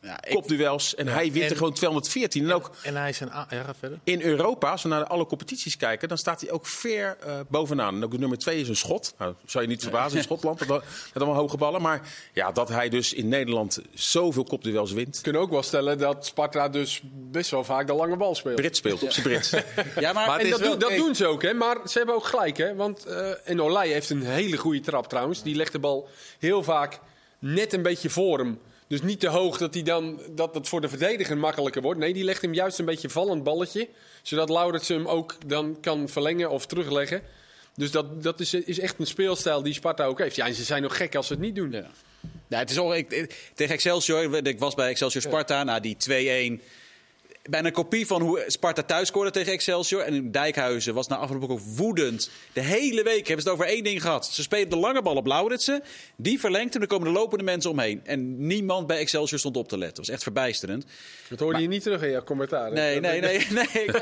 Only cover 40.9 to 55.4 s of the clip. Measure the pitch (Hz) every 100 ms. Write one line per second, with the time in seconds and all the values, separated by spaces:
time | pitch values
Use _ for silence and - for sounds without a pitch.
40.9 | - 175 143 - 143 208 196 151 110 85
41.9 | - - - - - - 117 123 143 175
42.9 | 170 - 131 165 - - - 147 156 175
43.9 | 175 160 156 160 151 139 110 143 - 127
44.9 | 123 131 131 143 156 147 143 135 113 110
45.9 | 104 127 131 135 127 123 117 - - -
46.9 | - _ _ - - - 156 165 165 170
47.9 | 226 220 180 170 170 107 - 175 156 -
48.9 | 165 185 196 196 190 180 185 - 175 175
49.9 | 196 160 143 123 139 151 147 127 120 113
50.9 | 117 127 120 131 135 131 120 107 110 220
51.9 | 175 131 113 - - - 123 139 214 285
52.9 | 226 220 220 - 160 170 165 175 226 208
53.9 | 190 165 139 - - 143 208 185 170 214
54.9 | 262 190 139 123 147